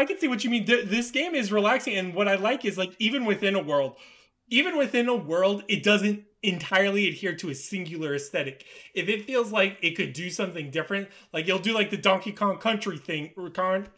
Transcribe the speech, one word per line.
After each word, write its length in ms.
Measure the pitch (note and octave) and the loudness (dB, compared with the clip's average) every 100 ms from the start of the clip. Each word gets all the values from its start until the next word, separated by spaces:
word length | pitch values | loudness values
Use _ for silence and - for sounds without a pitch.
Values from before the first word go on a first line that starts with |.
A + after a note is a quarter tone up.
I 40 | C#4+ | 2
can 120 | E4 | 2
see 100 | D4+ | 0
what 160 | A#3+ | 0
you 60 | A#3+ | 0
mean. 160 | A#3 G3+ | 0 4
Th-, 200 | A#3+ G3+ | 2 4
this 260 | A3+ A#3+ | -2 0
game 240 | C#4 E4+ D#4 | -2 0 0
is 160 | G3+ | 2
relaxing, 440 | G#3 G#3 B3+ C4 G3+ | 4 4 2 0 -4
and 180 | F#3 F3 | -2 0
what 120 | G3+ | 2
I 80 | G3 | 2
like 300 | G#3 C4+ G3+ | 2 0 -2
is, 120 | F#3 | -2
like, 180 | F#3 - | -4 -2
even 260 | A3 C4+ A3+ | 0 0 0
within 280 | G3 G3 G3 | 0 2 0
a 60 | |
world, 360 | D3+ C#3+ C3+ - - - _ _ _ | 2 0 0 -4 -20 -20 _ _ _
even 280 | A#3 F4 D#4+ | 0 2 2
within 300 | C4+ B3 A#3+ | 2 2 2
a 60 | A#3+ | 0
world, 480 | D3+ E3+ F#3+ G3+ - | 0 2 2 2 -2
it 160 | F#3 | 0
doesn't 400 | F#3 G#3 G#3 G#3 - _ | 4 4 2 -2 -6 _
entirely 640 | G#3 F3 - F#3+ G3 G3+ F#3+ | -2 -2 2 2 4 2 0
adhere 280 | D3+ F#3+ E3 | -2 -4 -4
to 140 | F3+ | -6
a 60 | C3+ | -8
singular 580 | - G3 E3 E3 D#3 C#3+ | -6 -8 -6 -6 -4 -4
aesthetic. 480 | C#3 E3+ C3+ C3+ - - - | -4 -4 -4 -8 -18 -20 -8
If 160 | - F#3+ | -4 -2
it 160 | A3 G#3 | -2 -2
feels 260 | C4 A3 | -2 0
like 260 | G#3 G3 G3 | 2 2 2
it 140 | E3+ E3+ | -2 0
could 180 | D#3 | -4
do 160 | C3 F3+ | -4 -6
something 420 | E3+ F#3 E3 C#3+ | -4 -4 -4 -4
different, 380 | D3+ D#3 G3 G3 - - | -4 -2 -4 -6 -14 -8
like, 140 | D#3+ E3 | -4 0
you'll 120 | F#3 | 0
do, 140 | F#3+ | 2
like, 160 | A3+ G#3 | 0 0
the 80 | G3+ | 2
Donkey 340 | G3+ F#3+ G#3 | 2 2 0
Kong 260 | G3+ G3+ F#3+ | -2 0 0
Country 400 | A3+ A3 G#3 D#3 | -2 -2 -4 -8
thing, 340 | - D3+ D#3 - | -6 -6 -6 -10
or 120 | F3+ | -8
Con-, 380 | - F#3 F#3+ G3+ | -2 0 0 -4